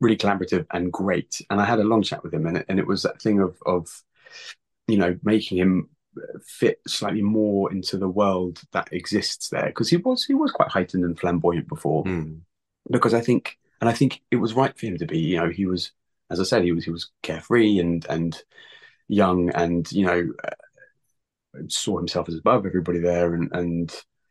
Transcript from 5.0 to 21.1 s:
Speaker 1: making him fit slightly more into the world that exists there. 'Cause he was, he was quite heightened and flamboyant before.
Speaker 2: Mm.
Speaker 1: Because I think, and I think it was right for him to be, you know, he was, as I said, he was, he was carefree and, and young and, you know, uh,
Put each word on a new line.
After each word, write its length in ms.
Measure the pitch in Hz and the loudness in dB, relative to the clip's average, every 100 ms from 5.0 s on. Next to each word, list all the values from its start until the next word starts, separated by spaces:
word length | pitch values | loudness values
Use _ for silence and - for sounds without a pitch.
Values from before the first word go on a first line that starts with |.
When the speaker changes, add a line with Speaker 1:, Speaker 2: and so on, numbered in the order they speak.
| 90 90 | 2 0
Speaker 1:
making 340 | 104 107 - 92 | 2 2 2 2
him 300 | 92 92 - _ _ - - - | 4 2 0 _ _ -16 -14 -14
fit 360 | - - - - - | -18 0 0 0 -4
slightly 360 | - 104 104 | -6 -2 0
more 500 | 101 110 107 101 95 | 2 2 2 2 0
into 260 | 95 90 98 | -2 -4 -2
the 100 | 95 | -2
world 540 | 92 101 92 90 82 - | 2 2 2 -2 -6 -8
that 160 | 87 - | -6 -6
exists 560 | 87 - 101 - - - | -8 -2 -2 -2 -6 -6
there. 240 | - - | -4 -2
'Cause 180 | - - | -2 2
he 60 | 175 | 2
was, 280 | 254 254 | 2 -2
he 100 | - | 0
was 180 | 277 294 | 0 0
quite 160 | - - | 0 0
heightened 340 | 98 90 92 | 0 -2 0
and 140 | 87 82 | -2 0
flamboyant 480 | 90 87 87 85 - | -2 0 2 0 -2
before. 360 | 78 71 76 | -6 -2 0
Speaker 2:
Mm. 380 | 92 90 78 80 - _ _ _ - | 0 -4 -6 -10 -18 _ _ _ -4
Speaker 1:
Because 260 | 123 117 | 0 4
I 60 | 117 | 4
think, 380 | 120 120 - - _ _ | 4 0 0 -12 _ _
and 100 | 113 | 0
I 20 | |
think 300 | 123 131 - _ | 4 2 0 _
it 60 | 120 | 0
was 180 | 117 | 0
right 240 | 113 135 - | 2 0 0
for 80 | 113 | -6
him 100 | 85 | -6
to 80 | 82 | -4
be, 120 | 80 | -2
you 200 | 80 87 | 0 2
know, 120 | 85 | 0
he 160 | 87 98 | 0 -2
was, 240 | 90 - _ _ _ - | -2 -4 _ _ _ -8
as 100 | 87 | -4
I 40 | |
said, 200 | 95 120 | 0 2
he 80 | 87 | 2
was, 120 | 85 | 2
he 60 | 82 | -2
was 200 | 85 - _ | -8 -10 _
carefree 560 | - 82 - 117 110 98 | -8 -8 2 4 6 4
and, 260 | 85 85 80 | 2 0 -2
and 340 | 82 82 - - - - - - _ - | -2 -4 -6 -14 -20 -20 -20 -20 _ -2
young 420 | 101 95 90 87 | 2 4 4 2
and, 400 | - 85 85 82 | 0 0 0 0
you 140 | 85 95 | 0 2
know, 260 | 87 85 - | 2 0 -4
uh, 1160 | - - - _ - _ _ | -10 -12 -16 _ -20 _ _